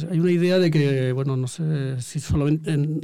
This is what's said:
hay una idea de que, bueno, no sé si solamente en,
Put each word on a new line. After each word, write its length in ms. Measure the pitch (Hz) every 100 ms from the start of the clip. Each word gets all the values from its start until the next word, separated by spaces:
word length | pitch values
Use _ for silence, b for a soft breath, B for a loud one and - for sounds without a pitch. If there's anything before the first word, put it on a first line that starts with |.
| 165
hay 80 | 170
una 120 | 180
idea 260 | 175 180 185
de 100 | 170
que, 440 | 156 143 135 127
bueno, 240 | 127 139 131
no 100 | 127
sé 540 | - 156 151 135 127
si 180 | 120 151
solamente 520 | - 151 143 156 156
en, 260 | 147 147 160